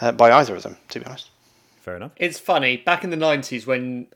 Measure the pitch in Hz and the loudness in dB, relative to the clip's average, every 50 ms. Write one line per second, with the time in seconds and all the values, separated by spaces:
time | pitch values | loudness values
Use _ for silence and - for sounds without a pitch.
0 | - 117 117 117 117 117 120 143 147 117 101 87 - - - - _ - - 117 | -4 -2 2 6 6 8 8 8 6 2 -2 -8 -10 -14 -16 -18 _ -16 -16 -14
1 | 117 123 131 - - - _ _ _ _ _ _ _ _ _ _ - - 90 90 | -14 -14 -16 -18 -20 -20 _ _ _ _ _ _ _ _ _ _ -16 -14 -14 -12
2 | 101 147 - - 180 175 156 - - - 185 156 135 127 123 120 - - 175 170 | -14 -14 -8 -4 -4 -4 -4 -4 -2 0 0 2 2 0 -2 -2 0 0 -2 0
3 | - 185 170 160 156 156 151 143 135 - 135 120 107 123 131 127 127 127 127 123 | -2 -4 -4 -2 0 0 0 0 -2 -6 -10 -8 -4 -4 -4 -4 -4 -6 -8 -10
4 | 120 - _ | -12 -12 _